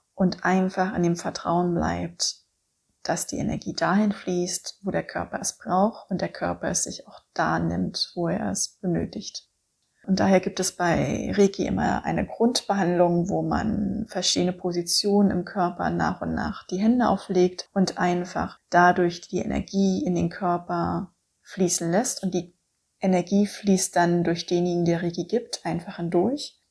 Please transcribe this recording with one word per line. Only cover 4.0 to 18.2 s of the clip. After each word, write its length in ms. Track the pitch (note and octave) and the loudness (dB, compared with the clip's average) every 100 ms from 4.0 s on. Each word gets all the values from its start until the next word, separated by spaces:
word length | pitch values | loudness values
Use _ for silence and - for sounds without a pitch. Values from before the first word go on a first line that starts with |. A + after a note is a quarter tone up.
| G#3+ | 2
fließt, 680 | - - F3+ F3+ - - - | -2 -4 -2 -2 -6 -10 -10
wo 80 | F#3+ | -6
der 140 | E3+ | -4
Körper 340 | F3+ F3 - - | -4 -8 -6 -6
es 160 | - - | -8 -8
braucht 540 | - F3+ G#3+ - - | -2 2 2 0 -6
und 100 | F#3 | -4
der 80 | E3+ | -4
Körper 400 | - F3 F3 - | -4 -6 -4 -4
es 160 | F3+ | -4
sich 240 | - - - | -6 -10 -16
auch 120 | - _ | -20 _
da 260 | - D#3+ E3 | -4 -2 0
nimmt, 540 | E3 F3 F3 - - | -2 -2 -2 -4 -6
wo 140 | F3+ E3+ | -4 -2
er 220 | F3+ G3 | -2 -2
es 280 | F#3+ - _ | -4 -6 _
benötigt. 680 | F3+ E3+ E3+ G#3 - - _ _ _ _ _ _ - | -2 -2 -2 -8 -12 -14 _ _ _ _ _ _ -2
Und 140 | F#3+ | 2
daher 200 | G3 F#3 | 4 4
gibt 200 | G3+ G3 | 2 -4
es 120 | F#3 | -6
bei 600 | - F3 D3 C#3 - - | -2 0 2 0 -2 -2
Reiki 300 | G3+ G3 G3 | 4 4 2
immer 400 | - F#3 - - | -2 0 0 -2
eine 220 | - E3+ - | -2 -2 -2
Grundbehandlung, 1000 | - A#3 B3 - G3+ F3 F3 F3 F3 F3+ | 2 2 2 -2 0 2 4 4 2 0
wo 100 | D#3+ | -2
man 640 | D#3+ D3 - G3+ G3 G3 - | 0 -2 0 -2 -2 -4 -6
verschiedene 440 | F#3+ F3+ F3+ F3 | -4 -2 0 0
Positionen 800 | F3+ F3+ F3 E3+ - G#3 G3+ G3 | -2 -4 -4 -2 -2 2 4 4
im 140 | F3+ | 2
Körper 460 | F3 G3+ F3 F3 F3 | -4 -2 -2 0 -2
nach 300 | E3+ E3 F#3 | 0 -2 -2
und 140 | E3+ | -4
nach 320 | D#3+ D3+ - - | -4 -4 -6 -6
die 120 | F#3 | 0
Hände 300 | G#3+ B3 A3 | 2 4 4
auflegt 600 | G3 - F#3 F3+ F3+ - | 0 0 2 2 2 -4
und 260 | G3 F#3 - | 0 0 2
einfach 600 | F3+ F3 | 0 0